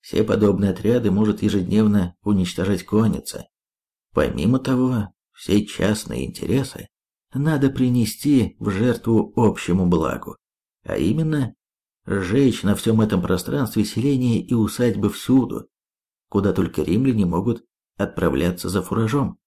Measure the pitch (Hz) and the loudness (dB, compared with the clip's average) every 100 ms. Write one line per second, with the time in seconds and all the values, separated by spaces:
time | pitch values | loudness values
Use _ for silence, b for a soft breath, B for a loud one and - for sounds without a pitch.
0 | - - 110 107 104 92 101 90 104 123 | -4 -2 0 2 2 2 0 0 0 2
1 | 110 95 107 104 104 98 90 104 107 104 | 2 2 2 2 0 0 0 2 4 2
2 | 87 - - 101 87 - 92 95 - 104 | 0 -4 0 0 0 -2 -2 -2 0 2
3 | 110 - - - - _ _ _ _ _ | 2 0 -8 -14 -16 _ _ _ _ _
4 | _ - 71 - 82 131 131 127 127 123 | _ -2 0 0 0 0 0 0 0 0
5 | 101 _ _ - - 104 107 - 98 104 | -4 _ _ -16 0 0 0 -2 -2 -2
6 | - - 65 - - 127 131 - - _ | -4 -6 -8 -8 -2 -2 -2 -10 -18 _
7 | _ _ _ 127 147 151 135 - 127 123 | _ _ _ -4 -2 2 0 2 0 2
8 | 110 - 147 139 101 - 107 95 123 117 | 0 -2 2 2 2 -2 -6 0 0 0
9 | - 110 - - 113 - - 90 87 87 | 2 2 2 2 2 0 -2 0 2 2
10 | 73 62 - - _ _ _ _ - 50 | 0 -4 -10 -18 _ _ _ _ -8 -2
11 | 78 147 156 151 120 - _ _ _ _ | 0 0 0 0 -2 -6 _ _ _ _
12 | - 98 90 120 139 107 98 95 - 110 | -6 -4 0 2 2 2 0 0 2 2
13 | 107 95 87 92 - 143 123 - 104 - | 2 0 0 -2 -2 -4 -2 -2 -2 0
14 | 135 135 127 113 - 120 104 - 123 101 | 0 2 2 0 0 0 0 0 0 2
15 | 104 - - 131 117 - - _ _ _ | -2 -2 2 2 2 -6 -12 _ _ _
16 | _ _ _ 101 98 92 85 - 73 95 | _ _ _ 0 0 0 -2 -2 0 2
17 | 135 113 90 85 104 117 _ _ _ _ | 2 2 0 0 -2 -4 _ _ _ _
18 | 98 - 87 65 87 90 - 95 90 - | -6 -2 0 0 -2 -2 -4 -4 -2 -2
19 | 113 143 127 - | 0 0 -2 -6